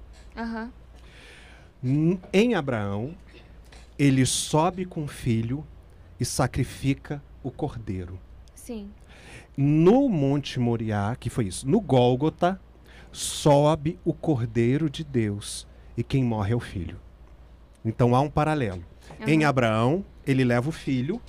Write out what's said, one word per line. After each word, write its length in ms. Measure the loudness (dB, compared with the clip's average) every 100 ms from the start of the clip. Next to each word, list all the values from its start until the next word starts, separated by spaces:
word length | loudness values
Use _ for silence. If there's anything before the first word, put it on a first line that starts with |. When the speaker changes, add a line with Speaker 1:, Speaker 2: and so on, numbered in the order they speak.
| -18 -20 -18 -10
Speaker 1:
Aham. 340 | -8 -8 -10 -14 -20 -20 -20 -20 -20 -20 -20 -20 -20 -8
Speaker 2:
N-, 380 | -2 2 2 0 0
em 220 | 2 4
Abraão, 580 | 2 0 -2 -2 -4 -6 -10 -18 -20 -20 -20 -20 -20 -14 0
ele 260 | 2 4
sobe 600 | 2 0 0 2 2 0 -8
com 160 | -8
o 60 | -10
filho 580 | -6 -2 0 0 -6 -8 -18 -20 -20 -16 -8
e 60 |
sacrifica 960 | -6 -2 -2 -2 -4 -4 -4 -4 -4 -12 -12 -14
o 80 | -12
cordeiro. 680 | -8 -8 -8 -8 -8 -8 -14 -18 -20 -20
Speaker 1:
Sim. 340 | -20 -14 -14 -14 -18 -20 -20 -20 -20 -12 -2
Speaker 2:
No 520 | 2 6 6 6 4
Monte 520 | 2 0 0 -2 -2
Moriá, 560 | 0 0 -2 -2 -2 -4
que 100 | -6
foi 180 | -4 -4
isso, 220 | -4 0
no 120 | 0
Gólgota, 800 | 2 4 4 4 0 0 0 0 -8 -20 -20 -20 -18
sobe 880 | -10 -8 0 4 6 4 2 -2 -4
o 100 | -4
cordeiro 760 | -4 0 -2 0 0 2 2 0
de 140 | -4
Deus 640 | -4 -2 0 -2 -8 -12 -14 -20 -14 -8
e 80 |
quem 180 | -2 0
morre 300 | 0 0 0
é 40 | -2
o 40 |
filho. 360 | -4 -8 -8 -10 -16 -20 -20 -20 -20 -20 -20 -10
Então 300 | -6 2 4
há 60 | 4
um 100 | 2
paralelo. 520 | 0 0 0 -2 -6 -12 -20 -20 -8 0
Em 160 | 4
Speaker 1:
Aham. 80 | 4
Speaker 2:
Abraão, 540 | 4 2 4 2 0 -4 -8
ele 200 | -2 2
leva 240 | 4 2 0
o 40 |
filho, 480 | -4 -4 -2 -2 -6